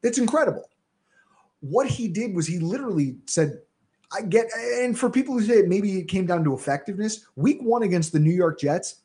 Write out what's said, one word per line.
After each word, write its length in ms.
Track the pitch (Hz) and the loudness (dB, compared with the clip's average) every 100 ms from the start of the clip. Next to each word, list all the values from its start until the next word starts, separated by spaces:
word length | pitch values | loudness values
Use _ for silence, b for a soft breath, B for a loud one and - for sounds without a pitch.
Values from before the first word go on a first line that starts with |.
That's 160 | 233 240 | 0 0
incredible. 540 | 233 302 269 120 - _ _ _ _ b b b b _ | 2 2 2 0 -10 _ _ _ _ b b b b _
What 280 | 139 185 269 | -2 0 0
he 200 | - 226 | -2 -2
did 260 | 175 233 | -4 -2
was 120 | 180 151 | -2 -2
he 120 | 175 | -2
literally 600 | 165 240 262 175 143 123 - | -2 -4 -2 0 0 -4 -6
said, 340 | - 151 - _ _ _ _ _ | -2 -2 -2 _ _ _ _ _
"I 120 | 294 | -8
get," 240 | 220 208 226 226 233 240 | 0 2 2 -4 -4 -2
and 200 | 247 233 | -2 0
for 120 | 254 | 0
people 280 | 254 262 254 | 0 0 0
who 60 | |
say 160 | 208 233 | 4 4
maybe 380 | 180 190 202 190 | 4 2 0 -2
it 100 | 160 | -2
came 160 | 190 | -2
down 180 | 185 175 | 0 0
to 100 | 156 | 0
effectiveness, 720 | 127 - 139 - 190 214 214 b - | 0 -2 -4 -4 -6 -6 -6 b -2
week 220 | 156 - | 0 0
one 220 | 240 240 | 0 0
against 300 | 214 175 160 | 2 0 0
the 60 | 156 | 2
New 140 | 151 | 4
York 260 | 180 175 160 | 4 2 2
Jets 440 | 139 170 - - | -2 -2 -4 -16